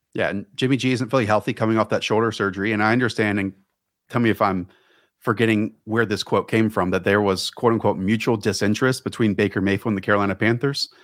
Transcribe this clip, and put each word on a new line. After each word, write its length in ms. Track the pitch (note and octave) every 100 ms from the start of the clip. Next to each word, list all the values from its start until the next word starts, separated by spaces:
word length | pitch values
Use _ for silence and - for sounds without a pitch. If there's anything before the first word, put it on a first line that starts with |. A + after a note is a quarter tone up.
| _
Yeah, 160 | - E2
and 160 | G2 -
Jimmy 220 | - B2+ C3+
G 160 | B2+
isn't 200 | B2 A#2
really 140 | C3+ G#2+
healthy 280 | G#2+ C#3
coming 240 | - A2 A2
off 100 | G#2
that 160 | G#2
shoulder 260 | - A2 A2+
surgery. 420 | - G2 F#2+ G#2+
And 100 | G#2+
I 100 | G#2+
understand, 480 | A#2+ A#2+ - G#2+ G2+
and 120 | G2 - _ _ _ _ _
tell 100 | B2
me 80 | A2+
if 140 | G2
I'm 260 | G#2 F#2+ F2+ _ _ _ _ _
forgetting 540 | - G#2 A2+ A2 G#2+ -
where 200 | - A2+
this 180 | G#2+ G2+
quote 260 | - G2+ -
came 200 | A2+ A2
from, 220 | G#2 F2+
that 140 | F#2+
there 180 | F#2+ G2+
was, 280 | G2+ F#2+ -
quote 220 | - A#2+
unquote, 240 | A2+ G#2 F#2+
"mutual 400 | F#2+ A2 B2+ A2+
disinterest" 680 | G#2+ F#2+ G#2 G#2 C3 B2+
between 300 | - - A2
Baker 260 | F#2+ G#2 G#2
Mayfield 320 | F#2+ G2 A#2
and 40 | G2+
the 60 |
Carolina 320 | G2+ G#2 G2+
Panthers. 540 | F#2 G#2+ A#2+ C#3 C#3 - _